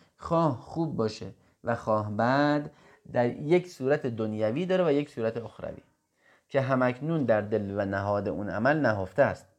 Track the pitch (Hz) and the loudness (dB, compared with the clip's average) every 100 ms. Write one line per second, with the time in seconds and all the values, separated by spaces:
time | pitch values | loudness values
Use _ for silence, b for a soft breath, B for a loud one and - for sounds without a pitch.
0 | b _ - 165 160 123 - 160 165 131 | b _ -2 2 2 -2 -6 -4 -4 0
1 | 110 - - - b b 117 117 - 107 | -2 -4 -12 -16 b b -4 -4 0 0
2 | 104 104 117 139 147 147 147 b b b | 0 0 2 2 2 0 -4 b b b
3 | - 123 120 123 147 175 175 - 131 143 | -4 0 0 -2 2 2 2 -4 0 0
4 | 131 113 110 107 107 127 180 185 170 143 | 0 -4 -4 0 0 0 0 2 2 2
5 | 147 - 113 117 110 - 113 - _ _ | 0 -4 -4 -4 -10 -10 -12 -12 _ _
6 | _ b b b _ 135 127 131 127 123 | _ b b b _ -2 2 4 2 0
7 | 151 165 120 107 104 110 101 101 101 98 | -2 0 4 2 2 -2 0 -2 -2 -2
8 | 101 101 98 80 104 92 123 156 127 104 | 0 0 -2 -4 -4 0 2 2 2 0
9 | 92 - 127 92 - | -4 2 2 2 -12